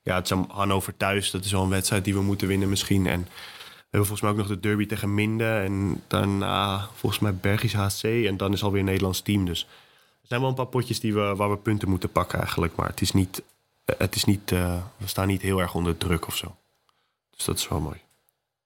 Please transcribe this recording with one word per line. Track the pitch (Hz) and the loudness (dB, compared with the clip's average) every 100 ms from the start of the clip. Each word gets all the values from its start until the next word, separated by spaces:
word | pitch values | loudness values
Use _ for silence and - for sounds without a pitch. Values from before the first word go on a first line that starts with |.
ja, | - | -2
het | 92 90 | -2 0
zijn | 95 92 | 0 -2
Hannover | 101 98 98 - - | -2 0 0 -2 -2
thuis, | 98 101 95 | 0 0 0
dat | 92 | -4
is | 98 | -2
wel | 101 | 0
een | 95 | 2
wedstrijd | 95 - 104 | 2 2 0
die | 95 | 2
we | 98 | 0
moeten | 98 98 95 | 0 0 0
winnen | 98 98 | 2 2
misschien. | 98 - 98 92 | 0 2 2 4
En | 85 | 0
we | 90 - - - - - - 104 | -4 -10 -18 -18 -20 -20 -2 0
hebben | 98 104 | 0 0
volgens | |
mij | 107 | 0
ook | 104 | 0
nog | 98 | 0
de | 95 | -2
derby | 104 104 104 | 0 0 0
tegen | 110 98 | -2 -2
Minden. | 101 107 113 113 110 | 0 0 0 0 0
En | 95 98 98 - - | 0 0 0 -2 -2
daarna | 98 98 98 95 95 101 98 101 | 0 2 0 0 0 0 -2 -6
volgens | - - - | -4 -4 0
mij | 107 | 0
Bergisch | 92 101 107 110 | 0 0 2 0
H | 104 98 - | 0 0 -2
C. | |
En | 110 117 104 95 | -2 0 0 0
dan | 98 | 0
is | 98 | 0
alweer | 104 98 | 2 2
een | 98 | 2
Nederlands | 95 95 92 | 2 0 -2
team. | - 104 | 0 2
Dus | 87 82 | 2 -2
er | - - - _ _ _ - | -8 -14 -20 _ _ _ -6
zijn | 120 | -2
wel | 131 | 0
een | |
paar | 127 131 | -2 -2
potjes | 127 117 113 | -2 -2 -2
die | 110 | 0
we, | 104 101 98 | 2 2 2
waar | 104 | 0
we | 101 | 0
punten | - 107 98 | 0 0 2
moeten | 90 - | 0 2
pakken | 85 90 87 | 0 0 -2
eigenlijk. | 85 - 85 - | -2 0 -2 0
Maar | - | -4
het | - | -2
is | - | 2
niet, | 98 95 - - _ _ _ | 2 2 -2 -14 _ _ _
eh, | - - | -4 0
het | 92 | 0
is | 104 | 0
niet, | - 95 - | 2 2 2
eh, | 90 90 87 90 - | 0 2 -2 -6 -10
we | 95 | -6
staan | - 95 | 0 0
niet | 95 | 0
heel | 95 95 | 0 0
erg | 87 | 0
onder | 85 85 82 | 0 0 0
druk | 90 82 - | 0 0 0
of | - | -6
zo. | - - _ _ _ _ _ _ _ - | -8 -12 _ _ _ _ _ _ _ -6
Dus | |
dat | - - | -2 -2
is | - | -2
wel | 76 | -2
mooi. | 78 - _ _ _ _ _ _ | -2 -8 _ _ _ _ _ _